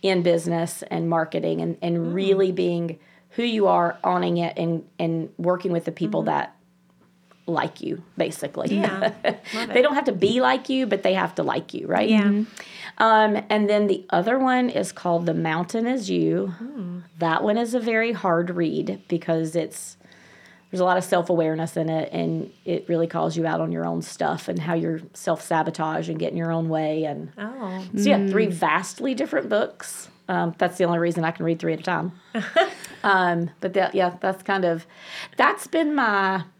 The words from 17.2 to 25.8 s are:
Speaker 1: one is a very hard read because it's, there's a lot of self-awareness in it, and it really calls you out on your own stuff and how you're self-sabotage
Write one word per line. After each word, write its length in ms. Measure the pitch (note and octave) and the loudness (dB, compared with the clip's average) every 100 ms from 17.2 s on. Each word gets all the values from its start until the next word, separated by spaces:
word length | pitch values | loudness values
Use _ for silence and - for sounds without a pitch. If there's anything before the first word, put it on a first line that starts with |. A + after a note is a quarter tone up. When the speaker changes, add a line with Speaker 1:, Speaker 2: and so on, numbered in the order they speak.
| E3 D#3+ | 0 2
Speaker 1:
one 120 | G#3 G#3 | 2 0
is 180 | A#3 | 0
a 60 | B3 | -2
very 320 | A3 A3+ A3+ | 0 0 0
hard 380 | G#3 F#3+ E3+ F3 | 0 2 2 0
read 500 | F3 E3 D#3 F3+ F#3+ - | 0 -2 -2 -4 -6 -4
because 480 | E3+ E3+ E3 D#3+ | -4 0 -2 0
it's, 420 | E3 D#3 - - - - - - - - - _ | -2 -4 -8 -16 -18 -20 -20 -20 -20 -20 -20 _
there's 80 | F#3 | 0
a 40 | |
lot 120 | F3+ F3+ | 2 2
of 60 | |
self-awareness 720 | F3+ F3+ F3 F3 D#3+ D#3+ E3 - | 2 0 2 2 2 0 -2 -2
in 120 | D#3+ | -2
it, 240 | D#3+ - | -2 -2
and 380 | E3 E3+ E3 - - | -2 -2 -2 -6 -10
it 220 | - E3 - | -4 -4 0
really 180 | E3+ E3 | 0 0
calls 300 | E3+ D#3+ E3 | 0 -2 0
you 100 | D#3+ | -2
out 140 | E3 | 0
on 100 | E3 | -2
your 140 | E3 E3+ | -2 -2
own 160 | E3+ | -4
stuff 460 | E3 - E3 E3 - | -6 -2 -2 -2 -4
and 100 | F3 | -6
how 160 | D#3 | -2
you're 260 | E3+ E3 D#3+ E3+ | -2 -2 -4 -8
self-sabotage 960 | - - D#3+ - E3 D#3 E3 | -10 -4 -4 0 0 0 -2